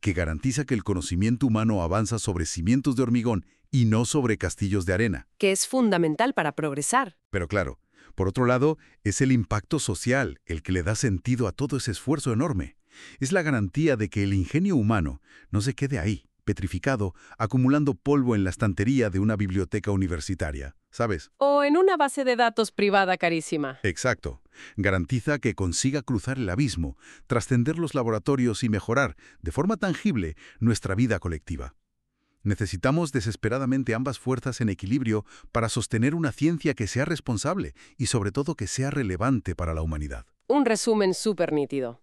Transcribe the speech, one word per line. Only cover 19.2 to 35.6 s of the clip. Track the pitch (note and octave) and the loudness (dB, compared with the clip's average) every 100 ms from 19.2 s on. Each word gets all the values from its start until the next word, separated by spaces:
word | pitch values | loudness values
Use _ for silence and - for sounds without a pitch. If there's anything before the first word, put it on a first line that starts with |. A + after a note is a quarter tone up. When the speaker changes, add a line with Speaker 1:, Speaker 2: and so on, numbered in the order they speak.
Speaker 1:
una | G#2 G#2+ | 0 0
biblioteca | G2+ F#2 F2+ G#2+ G2 | 0 -2 -2 -4 -2
universitaria, | G2 F#2+ E2 - F#2 E2+ C#2+ C#2 - _ | 0 0 -2 -6 -4 -4 -6 -10 -16 _
¿sabes? | - A#2 F2+ - _ | -4 -2 -2 -8 _
Speaker 2:
O | C#4 C#4+ | 2 4
en | C#4+ D#4 | 4 4
una | F#4+ F4+ | 4 4
base | C#4 - | 0 0
de | B3+ | 0
datos | A#3+ A#3+ A3+ A3 | 2 2 2 -2
privada | - G3+ G3 F#3+ F#3 | 2 2 4 4 2
carísima. | F3 E3 D3+ D#3+ C#3+ C3+ | 0 0 -2 -2 -2 -2
Speaker 1:
Exacto. | G#2 E2+ C3 A#2 E2 B1 _ - - - | -4 0 0 0 -4 -12 _ -20 -16 -2
Garantiza | G2 F#2 E2+ B2+ B2+ D3 | 0 2 0 0 0 0
que | A#2+ | 0
consiga | G2+ F#2+ E2 C3+ C#3+ | 0 -2 0 0 -2
cruzar | B2+ A#2+ - C3+ | -2 -4 -2 -4
el | G#2+ | -2
abismo, | F2+ C#3+ F2 D2+ - - - - | 0 0 0 -4 -6 -20 -20 -2
trascender | A#2+ - B2 A#2+ D#3+ | -2 2 2 2 0
los | E3 | -2
laboratorios | D3 A#2 A2 A#2 C#3 B2 G#2+ | 0 0 0 0 2 2 0
y | A#2+ | 0
mejorar, | G#2 - A#2 B2+ - - - | 0 0 0 0 -4 -20 -12
de | E2+ | -6
forma | G2+ E3+ A3 | -2 0 0
tangible, | G3 D#3+ G#3+ C3+ E2+ D2+ - - | -2 -2 0 0 -2 -8 -18 -2
nuestra | A2 A2 - F#2+ | 0 0 -2 0
vida | B2 G#2 | 0 0
colectiva. | - D#2+ - D2+ C2 _ _ _ _ _ _ _ | -2 -6 -6 -8 -8 _ _ _ _ _ _ _
Necesitamos | G2+ G2+ G2+ F#2 B2+ D3+ E3 | -4 -2 -2 -2 0 0 0
desesperadamente | C3+ F2+ G#2 A2 B2 C3+ C3+ B2 | -2 -2 -4 -2 -2 0 0 0
ambas | A2+ C3 B2+ | -2 -2 -4
fuerzas | - C3 C3 A#2+ | -4 -4 -4 -2
en | A2+ | -2
equilibrio | F#2+ F#2+ C3 A#2 G#2+ - - - | -2 -2 -2 0 -2 -4 -18 -4
para | A#2+ | -2